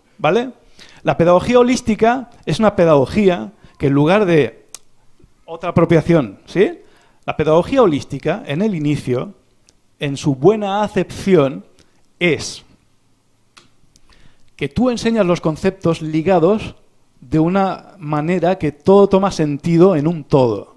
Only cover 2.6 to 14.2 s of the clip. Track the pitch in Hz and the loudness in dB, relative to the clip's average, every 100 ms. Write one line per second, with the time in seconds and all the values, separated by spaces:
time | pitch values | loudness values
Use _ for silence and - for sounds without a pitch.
2.6 | 214 202 165 147 127 175 196 170 110 _ | 0 2 4 4 2 2 0 0 -8 _
3.6 | - _ 147 139 147 202 190 165 117 - | -20 _ -2 2 2 2 2 2 0 -6
4.6 | _ - _ _ _ _ _ _ - 165 | _ -20 _ _ _ _ _ _ -20 -12
5.6 | 175 175 165 165 156 165 113 95 - 160 | -2 0 4 2 2 0 0 -10 -8 0
6.6 | 226 339 - _ _ _ - - 151 160 | 0 -2 -20 _ _ _ -10 -4 2 2
7.6 | 175 269 214 139 - 135 151 202 - 143 | 2 2 2 0 -6 -8 -6 -6 -6 -4
8.6 | 220 175 147 143 - 123 180 - _ _ | -4 -2 -2 -4 -4 -6 -6 -14 _ _
9.6 | _ _ _ _ 147 139 156 127 160 220 | _ _ _ _ -8 -4 -4 2 2 2
10.6 | 202 202 208 190 175 - - 180 135 175 | -4 -4 -4 -4 -6 -6 2 2 2 -4
11.6 | - _ _ _ _ _ 175 135 - - | -16 _ _ _ _ _ -2 -2 -6 -16
12.6 | _ _ _ _ _ _ _ _ _ - | _ _ _ _ _ _ _ _ _ -20
13.6 | _ _ _ _ _ _ | _ _ _ _ _ _